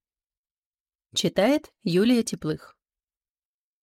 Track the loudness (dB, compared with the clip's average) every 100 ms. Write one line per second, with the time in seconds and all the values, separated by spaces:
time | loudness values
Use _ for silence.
0 | _ _ _ _ _ _ _ _ _ _
1 | _ -4 -2 0 2 0 -4 _ -2 2
2 | 2 2 -2 -6 -6 -8 -12 _ _ _
3 | _ _ _ _ _ _ _ _